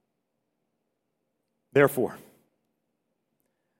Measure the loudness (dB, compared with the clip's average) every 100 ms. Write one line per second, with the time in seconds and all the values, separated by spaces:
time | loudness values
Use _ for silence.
0 | _ _ _ _ _ _ _ _ _ _
1 | _ _ _ _ _ _ _ 2 2 0
2 | -6 -8 -20 -20 _ _ _ _ _ _
3 | _ _ _ _ _ _ _ _